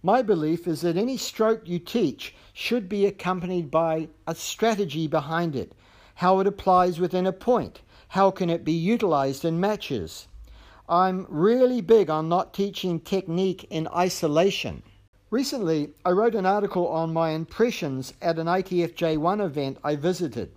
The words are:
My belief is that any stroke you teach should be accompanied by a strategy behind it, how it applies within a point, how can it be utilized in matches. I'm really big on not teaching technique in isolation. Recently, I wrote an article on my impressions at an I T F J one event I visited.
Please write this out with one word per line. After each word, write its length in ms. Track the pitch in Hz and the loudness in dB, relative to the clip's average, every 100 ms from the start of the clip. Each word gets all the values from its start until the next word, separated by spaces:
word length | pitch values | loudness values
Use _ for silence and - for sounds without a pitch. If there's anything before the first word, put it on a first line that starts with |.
My 200 | 170 240 | 2 2
belief 440 | 220 180 151 170 175 | 4 2 2 -2 -2
is 140 | 151 | -2
that 140 | 170 170 | 0 0
any 220 | 233 262 | -2 -4
stroke 500 | - - 220 220 170 | -8 0 2 2 -2
you 100 | 175 | -6
teach 560 | - 240 170 - - - - | -2 0 0 -2 -14 -18 -20
should 340 | - - 240 185 | -10 -2 -2 -2
be 180 | 208 196 | 0 0
accompanied 640 | 196 180 185 175 180 156 | 0 -4 -4 -2 -4 0
by 380 | 160 165 160 156 - - | 0 0 -2 -4 -10 -10
a 80 | |
strategy 760 | 165 - - 226 208 196 147 160 | -8 -8 0 0 2 -2 -2 -2
behind 500 | 156 139 165 170 135 | -2 -2 -2 -2 -4
it, 160 | 90 - _ - - - | -8 -14 _ -20 -20 0
how 240 | 180 190 | 2 4
it 80 | 190 | 2
applies 540 | 196 - 180 180 165 | 0 4 4 4 0
within 260 | 180 185 185 | -2 0 -2
a 60 | |
point, 480 | 185 - 247 113 - - - - | -2 0 2 0 -12 -20 -20 -6
how 240 | 190 196 | 4 4
can 180 | 190 175 | 4 -2
it 140 | 165 | -2
be 80 | 156 | 0
utilized 720 | 165 165 233 202 147 135 135 | 0 2 2 2 2 0 -2
in 160 | 170 165 | -2 0
matches. 680 | 196 208 - 123 80 - - - - - - - - | 0 -2 -4 -6 -6 -12 -18 -20 -20 -20 -20 -20 0
I'm 380 | 170 185 185 190 | 2 2 0 -6
really 540 | 147 190 247 254 247 | 2 4 6 4 2
big 280 | 170 220 175 | 4 4 6
on 200 | 156 160 | 0 2
not 240 | 175 - | 0 -2
teaching 480 | - 202 - 185 170 | -4 -4 -2 -4 -4
technique 640 | - 196 180 170 190 185 - | -2 -4 -2 0 0 -2 -6
in 200 | 165 160 | -6 -4
isolation. 960 | 175 180 - 160 151 190 - 120 73 - - _ _ _ | 0 0 0 0 4 2 0 -6 -10 -16 -20 _ _ _
Recently, 580 | 226 277 277 175 156 147 - 175 | -4 -2 -2 0 0 -2 -4 0
I 60 | |
wrote 220 | 180 233 | 2 2
an 120 | 220 185 | 2 2
article 420 | 208 202 180 175 | 2 0 -2 -2
on 260 | 160 165 | -2 -2
my 180 | 165 165 | 0 0
impressions 840 | 156 165 - 240 - 160 131 131 - | -2 -6 0 0 0 -6 -6 -8 -6
at 180 | 175 160 | -2 -2
an 80 | 165 | 0
I 140 | 185 | -2
T 220 | 185 180 | 0 -2
F 120 | 170 - | -2 -2
J 220 | 165 156 | -2 0
one 240 | 165 208 | 0 0
event 360 | 196 143 135 135 | -2 -4 -6 -6
I 140 | 147 147 | -4 -2
visited. 540 | 160 180 170 120 90 | -2 -2 -4 -6 -10